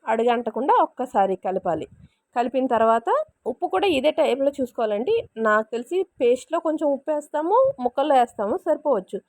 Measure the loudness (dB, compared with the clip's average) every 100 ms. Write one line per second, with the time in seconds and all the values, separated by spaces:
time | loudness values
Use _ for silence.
0 | -4 0 0 0 -2 -4 2 2 2 -2
1 | -4 0 0 0 -4 -4 -4 -4 -6 -16
2 | -20 _ _ -4 -2 -2 0 2 4 2
3 | 2 -2 -2 _ -10 -6 -4 -2 0 2
4 | 0 2 0 2 0 -2 -6 -4 -4 -2
5 | -2 -2 -4 -2 2 2 0 -6 -6 -4
6 | -4 0 2 2 0 -4 -2 0 0 -2
7 | -2 -6 -4 -4 0 2 2 0 -4 -2
8 | 2 2 2 -2 -4 -4 -2 -2 0 -2
9 | -4 -12